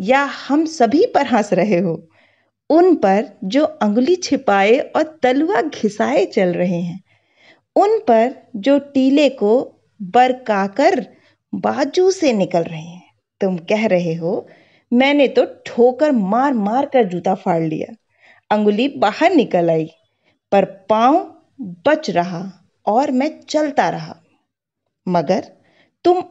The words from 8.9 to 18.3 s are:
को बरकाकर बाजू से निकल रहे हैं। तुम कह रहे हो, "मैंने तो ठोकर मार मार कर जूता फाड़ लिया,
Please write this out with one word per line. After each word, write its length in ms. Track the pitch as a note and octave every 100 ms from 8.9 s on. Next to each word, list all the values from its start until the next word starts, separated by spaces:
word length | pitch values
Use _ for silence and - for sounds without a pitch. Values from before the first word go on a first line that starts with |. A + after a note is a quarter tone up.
| C4 C4 C#4+ C#4
को 460 | C4+ G#3 B3 - _ _ _
बरकाकर 1040 | F3+ A#3+ B3+ B3+ - G3+ G3 A3+ D#4+ D#4 - - _ _ _
बाजू 560 | G3 G3+ A3+ C#4 F#4 F#4+
से 220 | F#4+ D4+
निकल 300 | G#3+ F3+ F3
रहे 180 | E3+ D#3+
हैं। 340 | E3 F3 _ _ _ _
तुम 180 | G3 F3+
कह 280 | E3+ G#3+ A3
रहे 280 | F3+ E3+
हो, 340 | E3 E3 G#3 - - _ _ _
"मैंने 360 | A#3+ C#4 C#4+ B3
तो 160 | A#3+ F4 - -
ठोकर 460 | - A#3+ B3 D4+
मार 420 | B3 F#3 A3+ C#4+
मार 320 | A#3+ G3+ B3 C#4+
कर 180 | C4
जूता 300 | F#3+ F3 F#3+
फाड़ 280 | F#3+ F#3+ E3
लिया, 320 | D#3+ D#3 - A3+ _ _ _